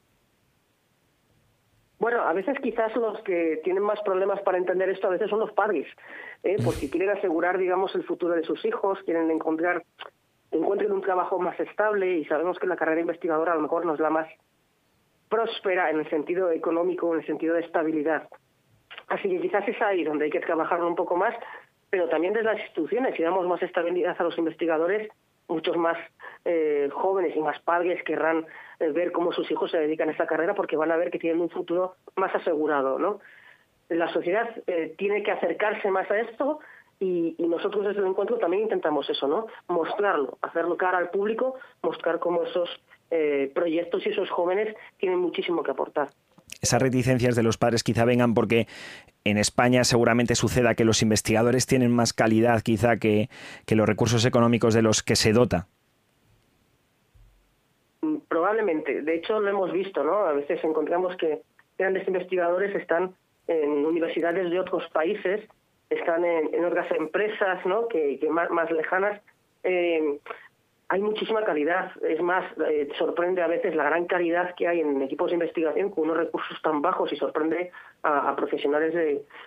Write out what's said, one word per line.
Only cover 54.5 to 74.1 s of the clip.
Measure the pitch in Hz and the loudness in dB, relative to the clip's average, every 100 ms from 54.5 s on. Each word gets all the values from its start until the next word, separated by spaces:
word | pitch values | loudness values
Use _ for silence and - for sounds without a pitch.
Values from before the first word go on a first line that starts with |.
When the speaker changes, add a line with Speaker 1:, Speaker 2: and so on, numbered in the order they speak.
| 117 117 | 6 4
Speaker 2:
de | 113 | 6
los | 110 104 | 4 4
que | - 113 | 2 2
se | 117 | 4
dota. | 110 117 87 - _ _ _ _ _ _ _ _ _ _ _ _ _ _ - - _ _ _ _ _ _ _ | 6 4 2 -4 _ _ _ _ _ _ _ _ _ _ _ _ _ _ -20 -20 _ _ _ _ _ _ _
Speaker 1:
Mm, | 156 151 - | -2 -2 -2
probablemente. | 165 185 220 202 156 156 113 | 0 2 2 2 0 -2 -2
De | 151 165 | -2 -2
hecho, | - 214 | 0 0
lo | 202 | 0
hemos | 202 180 | 0 0
visto, | 175 190 156 | -2 -2 -2
¿no? | 147 202 185 | 0 2 2
A | |
veces | 143 143 170 | 0 -2 -2
encontramos | 165 156 156 175 180 180 | -2 0 0 0 -2 -2
que | 165 151 - _ _ - | -2 -2 -8 _ _ -4
grandes | 190 190 190 | -2 0 -2
investigadores | 185 180 185 170 180 196 | -4 -2 0 2 0 0
están | 185 - 165 185 - _ _ - | -2 0 0 0 -6 _ _ -4
en | 165 147 147 156 | 0 0 2 2
universidades | 170 165 170 165 170 180 | 0 -2 0 0 0 0
de | 175 | -2
otros | 185 185 - | -2 -4 -2
países, | 165 165 208 185 214 - _ _ _ - | -2 0 -2 -2 -4 -6 _ _ _ -6
están | 156 175 165 | -4 0 0
en, | 175 165 156 | 2 2 0
en | - | 0
otras | 170 - 170 | 0 0 -2
empresas, | 165 156 185 214 214 196 180 | -2 -2 -2 -2 0 -2 0
¿no? | 185 208 233 | 0 0 0
Que, | 165 143 127 | 0 0 0
que | 151 | 0
más, | 165 170 | 0 0
más | 170 160 | 0 0
lejanas. | 165 156 185 202 202 - _ _ _ | -2 0 0 0 -2 -10 _ _ _
Eh, | 185 180 175 160 156 143 - - - _ _ _ - | -2 0 2 0 0 -2 -8 -16 -18 _ _ _ -4
hay | 180 | -2
muchísima | 214 208 196 220 | 0 -2 -2 0
calidad. | 214 151 147 185 185 - | 0 0 0 0 -2 -4
Es | 160 160 | -2 0
más, | 175 185 180 - 151 | 0 0 -2 -2 0
eh, | 151 143 - | 0 -2 -2
sorprende | 156 - 175 185 | -2 0 0 0
a | 165 | 0
veces | 170 180 | 0 0
la | 160 | 2
gran | 147 165 | 4 2
calidad | 175 | 2